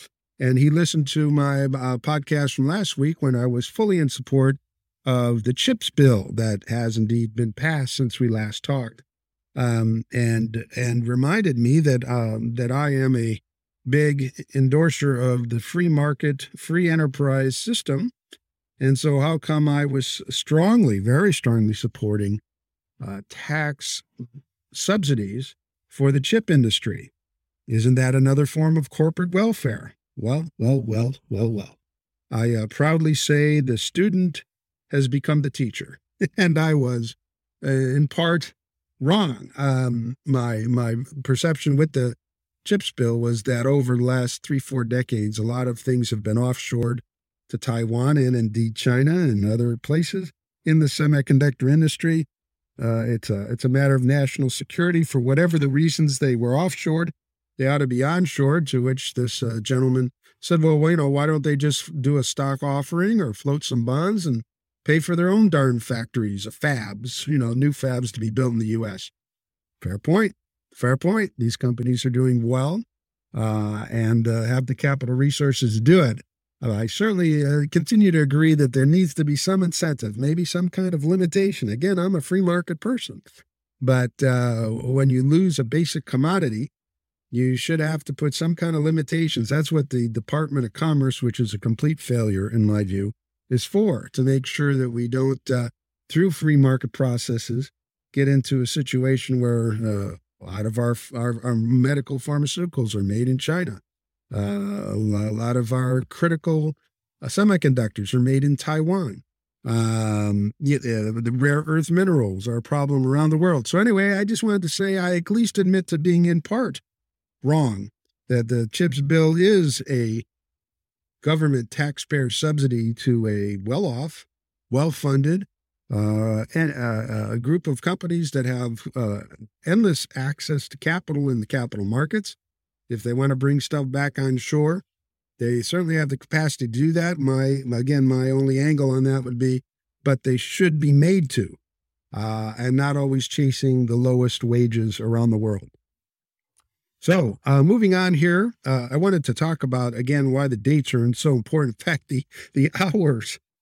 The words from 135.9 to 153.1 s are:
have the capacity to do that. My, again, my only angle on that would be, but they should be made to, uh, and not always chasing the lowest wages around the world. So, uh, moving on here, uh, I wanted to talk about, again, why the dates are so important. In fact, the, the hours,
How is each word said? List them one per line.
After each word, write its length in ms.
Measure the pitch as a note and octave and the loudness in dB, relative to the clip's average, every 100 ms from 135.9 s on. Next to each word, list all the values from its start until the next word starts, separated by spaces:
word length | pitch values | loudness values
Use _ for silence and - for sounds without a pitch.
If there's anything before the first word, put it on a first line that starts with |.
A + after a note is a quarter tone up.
| D#3+ | 0
have 140 | C#3+ | 0
the 80 | C3+ | -4
capacity 480 | - D#3 D#3 - A#2+ | -4 -2 -2 -2 -4
to 40 | |
do 220 | A2+ D#3 | 0 2
that. 260 | E3 E3+ F3 | 2 0 -2
My, 440 | C3+ C3+ C3+ C#3 C3 | 0 2 0 0 -2
again, 320 | A#2+ B2+ C#3+ C3 | -2 0 2 4
my 240 | B2+ C3 | 2 2
only 280 | C3+ C3+ C3+ | 2 2 2
angle 320 | D3 D3+ C#3 | 2 2 2
on 140 | C3 | 2
that 200 | C3+ C3+ | 2 0
would 140 | B2+ A#2+ | -2 -2
be, 240 | B2+ B2+ - _ _ _ | 0 -2 -6 _ _ _
but 200 | - C3 | -2 0
they 120 | - B2+ | 0 -2
should 420 | - - F#3 D#3 | -4 0 2 2
be 140 | D3 | 4
made 380 | C#3+ D#3+ F#3+ D3 | 4 4 2 2
to, 260 | - G2 - _ _ _ _ _ | -2 -4 -8 _ _ _ _ _
uh, 380 | G#2+ A2 A2 A2 A2 | -8 -6 -4 -6 -6
and 180 | B2 C3 | -2 0
not 220 | C#3 C#3+ | 0 -2
always 280 | C#3 C3+ B2+ | -2 -2 -4
chasing 600 | - C#3 C3 C3+ B2+ A#2+ | 0 0 0 0 2 2
the 100 | A#2 | 2
lowest 480 | B2+ B2+ B2 - | 2 2 2 0
wages 560 | A#2+ A#2+ A#2+ A2+ A2+ G2+ | 0 2 2 2 -2 -4
around 300 | A2+ A#2 A#2 | -2 2 2
the 80 | A2 | 2
world. 320 | A2 G2+ - _ _ _ _ _ _ _ _ _ _ _ _ _ | 0 -4 -8 _ _ _ _ _ _ _ _ _ _ _ _ _
So, 360 | - F#3 B2+ - - | 0 2 2 -2 2
uh, 160 | C#3 | 4
moving 320 | D3 A#3 G#3 | 6 4 4
on 180 | F#3 F3+ | 2 2
here, 400 | D#3+ F3 F3 A#3 - - | 2 2 2 0 -4 -4
uh, 220 | C3 B2 | -4 -2
I 80 | C#3 | 0
wanted 260 | F#3+ F3+ | 2 0
to 80 | C#3 | 0
talk 300 | B2 D#3+ D#3+ | -2 -2 -2
about, 320 | C3 B2+ B2 | -2 -2 -2
again, 380 | A#2 B2 D3 C3+ | -4 -2 0 2
why 160 | C3 C#3 | 0 0
the 80 | A#2 | -2
dates 340 | G#2+ D3+ C3+ | 2 2 2
are 180 | B2 A#2+ | 0 0
so 180 | A#2+ D#3 | 0 0
important. 480 | C3 G#2+ D#3 C#3 A2 | 0 0 0 0 -2
In 40 | |
fact, 240 | - D#3 - | -4 -4 -4
the, 180 | C3 - - - | -6 -6 -16 -6
the 180 | - C#3 - | 0 0 0
hours, 600 | C#4+ G#3+ D#3+ | 0 2 2